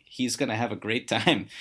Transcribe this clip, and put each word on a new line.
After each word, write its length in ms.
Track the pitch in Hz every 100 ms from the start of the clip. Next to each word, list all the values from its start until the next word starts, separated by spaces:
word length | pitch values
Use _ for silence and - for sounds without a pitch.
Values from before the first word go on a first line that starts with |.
he's 320 | - - 127 -
gonna 220 | 127 110
have 160 | 117
a 20 | 104
great 320 | 107 117 -
time." 400 | - 180 123 - -